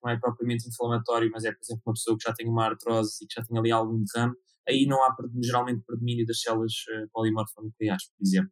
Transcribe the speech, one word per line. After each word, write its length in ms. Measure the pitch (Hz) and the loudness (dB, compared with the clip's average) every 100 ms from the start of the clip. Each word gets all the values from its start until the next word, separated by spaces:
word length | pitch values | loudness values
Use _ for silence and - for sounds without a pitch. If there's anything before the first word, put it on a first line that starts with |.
não 60 | 123 | -4
é 60 | 117 | 0
propriamente 480 | 123 113 120 117 120 | -2 -2 -2 -2 -4
inflamatório, 640 | 117 117 117 117 117 113 | -4 0 0 2 2 2
mas 120 | 113 110 | 0 -4
é, 40 | |
por 80 | 104 | -4
exemplo, 200 | - 113 - | -8 -6 -4
uma 80 | |
pessoa 240 | 113 - 110 | -2 0 0
que 60 | 117 | 0
já 60 | |
tem 120 | 113 113 | -4 0
uma 200 | 113 113 | 2 2
artrose 580 | 110 117 113 107 - | 0 0 2 0 -4
e 20 | 104 | -10
que 140 | - | -10
já 20 | |
tem 140 | 113 117 | -4 0
ali 140 | 113 | 4
algum 320 | 113 110 113 | 4 2 0
derrame, 300 | 101 117 120 123 _ _ - | -2 0 0 -2 _ _ 0
aí 160 | 131 | 2
não 180 | 139 135 | 4 6
há 120 | 131 | 4
pre-, 160 | 131 120 123 | 2 -4 -2
geralmente 400 | 120 131 123 120 - | 0 2 2 -2 -4
predomínio 400 | 120 120 120 113 | -4 0 0 0
das 160 | 113 | -2
células, 320 | 117 113 113 113 - | -2 0 0 -4 -6
eh, 160 | 110 107 | -8 -6
polimorfonucleares, 1000 | 117 110 110 107 - 110 - 110 95 - | 0 0 2 -2 -6 -12 -4 -2 -2 -6
por 80 | - | -2
exemplo, 280 | 98 95 95 | 2 4 2